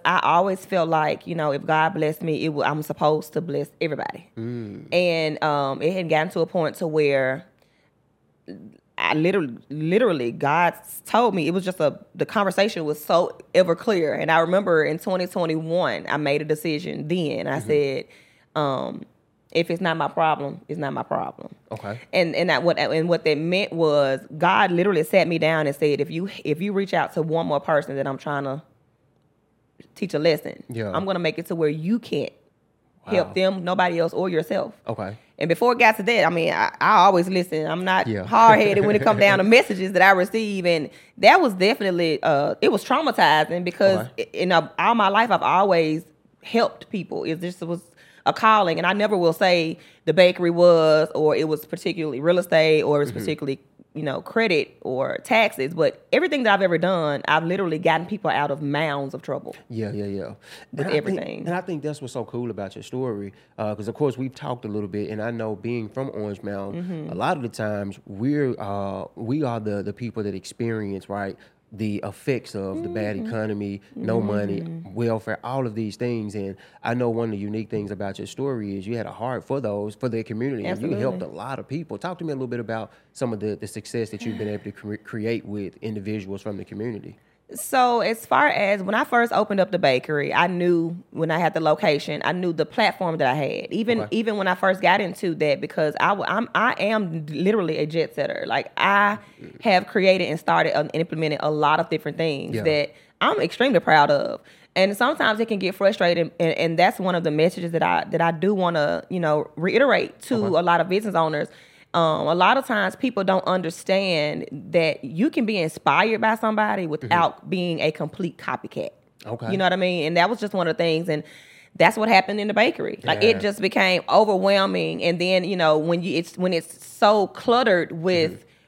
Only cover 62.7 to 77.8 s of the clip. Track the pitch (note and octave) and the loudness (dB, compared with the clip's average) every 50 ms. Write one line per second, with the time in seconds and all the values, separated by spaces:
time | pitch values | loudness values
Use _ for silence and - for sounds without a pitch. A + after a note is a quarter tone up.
62.7 | - - - - - B2+ C3 B2 G#2+ G2+ G2+ G2 - - _ _ _ - G#2+ G#2+ | -12 -14 -14 -10 -8 -6 -6 -6 -6 -8 -10 -12 -14 -18 _ _ _ -6 -6 -4
63.7 | G#2+ G#2 G2+ A2+ A2+ - D3 C3+ A#2+ B2 C3+ C3 - - C#3+ C#3 B2 A#2 - G#2+ | -4 -6 -6 -8 -4 -2 -2 -2 -2 -4 -8 -8 -8 -10 -8 -8 -8 -8 -8 -8
64.7 | G2+ G#2+ G#2 F#2 F#2+ G#2 G#2 - G#2+ G#2+ G#2+ A#2 A#2 A2+ A2+ A2 G#2+ F#2+ A2 A#2 | -6 -6 -6 -6 -6 -6 -6 -6 -6 -6 -6 -6 -6 -6 -6 -8 -8 -8 -6 -6
65.7 | A#2+ A#2+ A2 G2+ - C3 C3+ - - G#2+ G#2+ G#2 G2+ G2 - G2+ G2+ G2 G2 G2 | -6 -6 -6 -8 -8 -8 -8 -8 -8 -8 -8 -8 -8 -8 -8 -8 -8 -8 -8 -8
66.7 | G#2 E3+ F3+ F#3 F3 D#3 D3+ E3 - F#2 A#2 D#3 F#3 D3 A#2+ A2 - - A2 G#2+ | -8 -8 -8 -8 -8 -10 -10 -8 -6 -2 -2 -2 -2 -2 -4 -8 -6 -6 -6 -4
67.7 | G#2 G2+ G2+ G2 F#2+ - _ - G2+ G2 A#2 C#3 D3 D3 C#3 B2+ A#2 - G#2 G2 | -4 -4 -6 -8 -10 -12 _ -16 -8 -4 -2 -2 0 0 0 -2 -2 -4 -6 -8
68.7 | G2+ G2+ G2 G2 G2 F#2+ - - - - A#2 A2 C#3 D#3 D3 B2 A#2 A2+ G#2+ G#2+ | -6 -6 -6 -6 -8 -8 -10 -12 -12 -10 -6 -4 -2 -2 -2 -2 -4 -4 -4 -4
69.7 | G2+ G2+ F#2+ G#2 G2 - B2 A2+ - A2+ G2+ G2+ F#2+ F#2 - - - - A#2 A#2 | -4 -4 -6 -6 -8 -8 -10 -8 -8 -6 -6 -6 -6 -8 -12 -16 -10 -6 -6 -4
70.7 | A2+ A2 G#2 G2 G2 F#2+ - - G2+ G2+ G2+ G2 - - - _ _ _ _ _ | -4 -4 -6 -6 -8 -8 -8 -8 -6 -6 -6 -6 -8 -12 -20 _ _ _ _ _
71.7 | A2 G2 A2 G#2+ G2+ - - G2+ F#2+ - - D3 C3 A2+ - - - G2+ G2 F#2+ | -8 -6 -4 -4 -4 -4 -6 -10 -12 -6 -4 -4 -4 -4 -6 -8 -10 -8 -6 -6
72.7 | G2 - E4+ - - A2 G#2 G#2 G#2+ G2 A3+ - A#2 A2 A2 G#2+ G#2 G2+ - G2+ | -6 -6 -8 -6 -6 -4 -4 -4 -4 -6 -6 -6 -4 -4 -4 -4 -4 -4 -4 -6
73.7 | G2+ G2 - _ - - - A2 A2 - - G2+ G#2 G#2 G#2 F#2+ - - E2 E2 | -8 -10 -12 _ -12 -8 -4 -2 -2 0 0 0 -2 -2 -2 -2 -4 -6 -6 -10
74.7 | E2 E2 E3+ G2+ F#2 A#2+ A#2 A#2 A2+ G#2+ G#2 A2 G#2+ - - A#2+ C3 C3+ C3 A#2 | -12 -12 -14 -10 -6 -4 -2 -2 -2 -2 -4 -8 -10 -8 -8 -6 -4 -4 -4 -4
75.7 | G#2+ A2+ A2 G#2 G2 - B2 A#2+ A#2+ A2+ G#2+ G#2 G2+ G#2+ G2 G2 F#2+ - - - | -4 -6 -6 -6 -6 -6 -6 -4 -4 -6 -6 -6 -8 -8 -8 -8 -10 -12 -18 -20
76.7 | _ - - A#2 A#2+ B2 B2 A#2+ A2+ A#2 A#2 A2+ G#2+ G2 G2+ G#2 G#2+ A2 G#2+ G2+ | _ -8 -4 -4 -2 0 0 0 0 -2 -2 -4 -4 -6 -6 -6 -6 -6 -6 -6
77.7 | A2 G#2+ | -6 -6